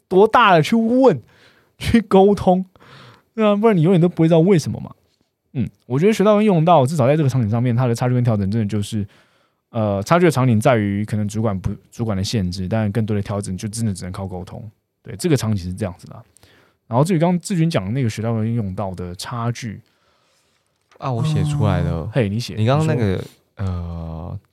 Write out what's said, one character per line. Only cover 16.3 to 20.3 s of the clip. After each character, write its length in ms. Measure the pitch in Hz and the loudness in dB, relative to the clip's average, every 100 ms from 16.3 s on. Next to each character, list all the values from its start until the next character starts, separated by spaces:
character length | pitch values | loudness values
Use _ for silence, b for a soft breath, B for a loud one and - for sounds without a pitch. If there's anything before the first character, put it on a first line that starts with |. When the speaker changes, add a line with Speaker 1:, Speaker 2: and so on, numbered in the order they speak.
| _ b b b b - | _ b b b b -4
Speaker 1:
然 100 | 117 | 0
后 60 | 160 | 2
至 100 | 175 | 2
于 40 | |
刚 120 | 170 | 2
刚 100 | 175 | 0
志 160 | - 185 | -2 -2
军 140 | 160 | 0
讲 140 | 160 95 | -2 -4
的 80 | |
那 100 | 123 | -4
个 80 | 123 | -4
学 100 | 110 | -4
到 140 | 110 113 | -4 -2
跟 180 | 110 | -2
用 220 | 117 101 95 | -4 -6 -6
到 180 | 98 90 | -8 -8
的 200 | 90 90 | -12 -12
差 360 | - 120 117 | -12 -8 -6
距， 280 | 113 117 98 - _ _ _ _ | -6 -8 -14 -18 _ _ _ _